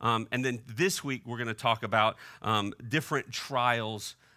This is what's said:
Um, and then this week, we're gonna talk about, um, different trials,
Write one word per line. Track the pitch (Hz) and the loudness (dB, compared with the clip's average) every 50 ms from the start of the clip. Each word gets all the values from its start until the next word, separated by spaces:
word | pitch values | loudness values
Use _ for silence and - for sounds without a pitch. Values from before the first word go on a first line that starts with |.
Um, | 113 117 117 110 - - | 0 2 2 2 0 -2
and | - 123 131 | -2 0 0
then | 131 123 113 113 | 0 -2 -2 -8
this | 113 110 113 170 196 185 - | -10 -2 0 2 2 2 -2
week, | - 139 131 113 - | -4 -4 -6 -6 -6
we're | 117 117 117 | -8 -6 -4
gonna | 123 113 110 | -4 -4 -4
talk | - - 117 113 - | 0 2 2 2 2
about, | 120 104 110 110 107 110 - - - - - - | 0 2 4 4 4 4 2 -2 -10 -20 -16 -6
um, | - 104 110 104 98 101 - - 117 | 0 2 2 2 2 0 -6 -8 -4
different | 113 139 156 - - 151 135 - - | -2 0 0 0 0 -2 -2 -2 -4
trials, | 113 - - - 139 123 120 123 120 117 110 110 110 104 - - - _ _ _ _ | -8 -8 -6 -2 0 2 4 4 4 2 0 -2 -4 -6 -8 -10 -14 _ _ _ _